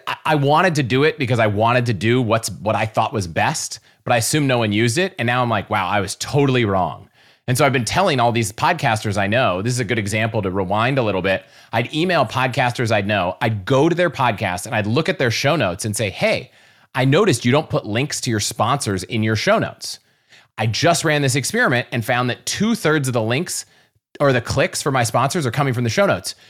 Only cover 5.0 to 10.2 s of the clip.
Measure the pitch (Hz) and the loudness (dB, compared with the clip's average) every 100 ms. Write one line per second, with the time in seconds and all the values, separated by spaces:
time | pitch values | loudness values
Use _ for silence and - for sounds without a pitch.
5 | 185 - 120 123 120 107 - 104 90 104 | -2 -2 -2 0 0 -2 0 -2 0 -2
6 | 95 - - 147 139 127 104 95 82 50 | -2 -6 -2 2 2 2 2 0 -2 -4
7 | - _ _ _ - 127 139 123 104 175 | -18 _ _ _ -4 2 2 2 -2 0
8 | 196 131 117 117 107 - 156 170 131 107 | 2 2 2 2 -2 -2 -2 0 0 0
9 | 107 98 98 117 113 90 113 123 107 117 | -2 -2 0 2 2 0 -2 -4 -2 -2
10 | 98 107 | -2 -2